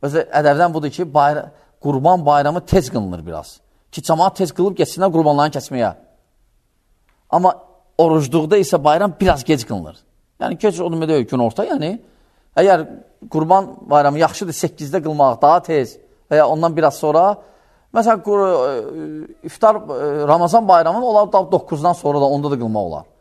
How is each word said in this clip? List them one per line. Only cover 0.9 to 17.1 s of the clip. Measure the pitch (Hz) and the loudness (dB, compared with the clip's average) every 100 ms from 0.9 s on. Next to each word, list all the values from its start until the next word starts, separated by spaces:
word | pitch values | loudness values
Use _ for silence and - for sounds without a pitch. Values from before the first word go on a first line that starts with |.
| - | -6
ki, | 175 | -4
bayra-, | 147 143 151 - _ _ _ | 0 0 0 -8 _ _ _
Qurban | 143 135 147 180 147 | -4 0 2 2 2
bayramı | 147 143 156 - | 2 2 -2 0
tez | 190 151 | 0 0
qılınır | 127 98 87 80 | -6 -6 -10 -12
biraz. | 78 78 - _ _ _ | -12 -14 -20 _ _ _
Ki, | - | -14
cəmaat | - 160 185 185 | -2 2 2 0
tez | 156 - | -6 0
qılıb | 185 190 | -2 0
getsinlər | 170 - 190 | -4 0 -2
qurbanlarını | 165 156 143 147 143 | 2 2 2 0 -4
kəsməyə. | - 131 110 - _ _ _ _ _ _ _ _ _ _ _ _ _ | -8 -4 -4 -4 _ _ _ _ _ _ _ _ _ _ _ _ _
Amma | 165 185 - - _ _ - | 0 0 -2 -10 _ _ 0
orucluqda | 170 160 139 156 156 202 | 2 2 0 -2 2 0
isə | 190 175 | 2 0
bayram | 147 156 202 160 | 2 2 0 0
biraz | 190 151 | 0 0
gec | 127 151 110 | 0 -2 -2
qılınır. | 107 78 - _ _ _ _ | -10 -10 -18 _ _ _ _
Yəni, | - 175 | -6 -2
gec | 214 170 | -2 -2
o | 175 | -6
demək | 165 160 | -4 -2
deyil, | 156 117 | -2 0
gün | 131 117 | -2 -2
orta, | - 208 | -2 -4
yəni, | - 151 220 _ _ _ _ _ - | -4 -4 -8 _ _ _ _ _ 0
əgər | 190 180 156 - - _ - | 4 4 0 -14 -20 _ -8
Qurban | 156 160 190 190 - - | -4 2 2 0 -12 0
bayramı | 147 143 147 | 2 2 2
yaxşıdır | 160 170 190 151 | -2 -2 -10 -6
səkkizdə | 170 - 147 175 156 | -6 -6 -6 -6 -4
qılmaq, | 151 135 117 | 0 0 2
daha | 143 170 | 4 2
tez | 175 156 123 - _ _ _ | 2 -4 -4 -8 _ _ _
və | 151 | 2
ya | 147 | 2
ondan | 156 170 160 | 2 -2 2
biraz | 156 - | 0 0
sonra, | 156 | 0